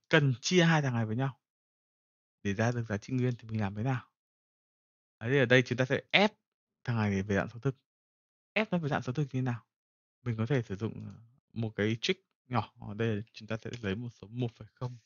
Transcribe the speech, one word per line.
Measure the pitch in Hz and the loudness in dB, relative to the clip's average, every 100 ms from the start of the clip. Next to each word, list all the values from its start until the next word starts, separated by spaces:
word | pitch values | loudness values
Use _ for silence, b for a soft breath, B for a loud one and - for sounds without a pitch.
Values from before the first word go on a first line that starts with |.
| _ | _
cần | 160 143 120 | 4 4 2
chia | - 180 | 2 4
hai | 165 160 | 6 4
thằng | 139 | 2
này | 120 110 | 0 0
với | 110 | 0
nhau | 135 - _ _ _ _ _ _ _ _ _ _ | -2 -4 _ _ _ _ _ _ _ _ _ _
để | 101 | -4
ra | 98 113 | 0 0
được | 120 113 | 0 -4
giá | 101 | -6
trị | - | -4
nguyên | 131 123 120 | -2 0 -2
thì | 110 | -6
mình | 110 | -4
làm | 98 | -4
thế | 104 | -2
nào? | 127 127 - _ _ _ _ _ _ _ _ _ _ _ | -2 -4 -6 _ _ _ _ _ _ _ _ _ _ _
Đấy, | 117 | 0
thì | 139 | 2
ở | |
đây | 120 127 | 6 4
chúng | 123 117 | 4 0
ta | |
sẽ | 131 135 - | 0 -2 0
ép | 165 208 - _ _ _ _ | 2 2 0 _ _ _ _
thằng | - 117 | -4 0
này | 104 98 | 2 0
về | 104 98 | 0 0
dạng | 98 | 0
số | 117 | -4
thực. | 135 - _ _ _ _ _ _ _ | -6 -6 _ _ _ _ _ _ _
Ép | 208 214 | -4 -2
nó | 175 | -2
về | 147 | 0
dạng | - | -2
số | 127 | -2
thực | 127 | -4
như | 139 | -2
thế | 131 | -2
nào? | 127 117 - _ _ _ _ _ | -2 -4 -10 _ _ _ _ _
Mình | 120 110 | -6 -4
có | 113 | 0
thể | 139 | 0
sử | 110 95 | -2 -4
dụng, | 113 104 107 | -6 -6 -12
ờ, | 98 117 _ _ | -14 -20 _ _
một | 110 113 - | -6 -4 0
cái | 107 113 | 0 0
trick | - 190 _ _ - | -2 -4 _ _ -4
nhỏ. | 123 101 117 | -2 -2 -8
Ở | 113 | -10
đây | 104 113 104 | -4 -2 -2
là | 107 | -6
chúng | - 107 | -14 -10
ta | 113 | -8
sẽ | - 120 | -8 -8
lấy | 104 | -4
một | 98 123 - | -4 -6 -12
số | 98 | -12
một | 117 120 | -6 -6
phẩy | - 110 | -6 -18
không | _ 123 120 | _ -10 -10